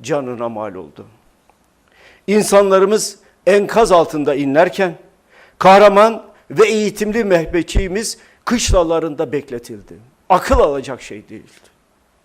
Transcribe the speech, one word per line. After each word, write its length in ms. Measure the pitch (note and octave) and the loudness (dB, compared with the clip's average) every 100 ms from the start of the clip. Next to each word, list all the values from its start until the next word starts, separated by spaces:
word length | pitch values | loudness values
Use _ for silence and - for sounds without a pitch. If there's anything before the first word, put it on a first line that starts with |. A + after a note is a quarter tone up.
canına 460 | B2+ D3 B2+ A#2 A#2 | -6 -6 -6 -8 -10
mal 260 | G#2+ G#2+ | -8 -12
oldu. 320 | F2+ D#2 F2 G#2+ A2+ _ _ _ _ _ _ _ _ _ _ - | -12 -18 -20 -20 _ _ _ _ _ _ _ _ _ _ _ -2
İnsanlarımız 920 | G#3 F#3+ G3+ G3+ F#3+ G3 G#3+ - - _ _ - | -2 2 2 4 2 2 0 -4 -12 _ _ 0
enkaz 460 | G3+ F3+ G3+ A3 | 0 0 0 4
altında 420 | F3 D#3 D#3 D3 | 4 2 -2 -2
inlerken, 600 | C#3 C#3 C#3+ F3+ F3+ F#3 D#3+ _ _ _ _ _ _ | -2 0 2 0 0 -4 -6 _ _ _ _ _ _
kahraman 640 | F#3 G3 G#3 G3 A3 A3+ - _ _ | 4 6 6 6 2 0 -12 _ _
ve 180 | D3+ G#3+ | 0 2
eğitimli 560 | G#3+ G#3 G3+ G#3+ A3 | 2 -2 -4 -4 -4
mehbetçiğimiz 960 | G3+ F3 D#3 E3+ D#3+ - F#3+ F#3+ G#3+ - _ _ | 0 0 0 -4 -2 -4 -4 -6 -8 -12 _ _
kışlalarında 880 | - A#3 - F#3+ E3 E3 D#3+ D3 D#3 | -6 -4 0 0 2 -2 -4 -6 -6
bekletildi. 640 | C#3+ - A#2+ - G#2+ G2 F2 _ _ _ | -6 -8 -14 -14 -18 -20 -20 _ _ _
Akıl 320 | F#3 - E3 | -2 2 2
alacak 420 | E3+ C#3 C3 A#2+ | 2 0 -8 -14
şey 260 | - G#2+ G2+ | -14 -20 -18
değil. 240 | G#2+ - _ _ _ _ _ _ _ | -20 -20 _ _ _ _ _ _ _